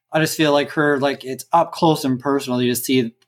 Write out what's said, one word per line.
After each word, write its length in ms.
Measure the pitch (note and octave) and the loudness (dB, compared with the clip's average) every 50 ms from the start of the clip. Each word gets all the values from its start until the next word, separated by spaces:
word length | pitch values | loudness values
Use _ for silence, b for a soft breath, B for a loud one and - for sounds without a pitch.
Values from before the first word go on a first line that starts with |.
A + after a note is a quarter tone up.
| _ _ | _ _
I 80 | - D#3+ | -2 0
just 160 | D#3+ D#3 - | 0 0 0
feel 160 | - D#3 D3 | 0 2 2
like 180 | C#3+ C#3+ C3 - | 4 2 0 0
her, 280 | - D#3+ D3 D3 D3 C3 | -2 0 2 2 2 2
like, 260 | C3+ C#3 C3 - - | 0 -2 -2 -4 -8
it's 200 | C3 C3 - - - | -10 -10 -10 -6 -2
up 200 | - E3+ D#3+ - | 0 0 0 0
close 320 | - - F3 D#3+ D#3 D#3 C#3+ | -2 2 2 2 2 2 0
and 140 | C3 B2+ A#2+ | -2 -4 -2
personal. 400 | - C#3+ C#3 C#3 C3+ B2+ B2 B2 | -2 -2 -2 -2 -2 -2 -2 -2
You 80 | B2 B2 | 0 0
just 120 | B2 A#2+ - | -2 -2 -2
see 280 | - C3 B2+ A#2 A#2 - _ _ | 0 0 2 0 0 -6 _ _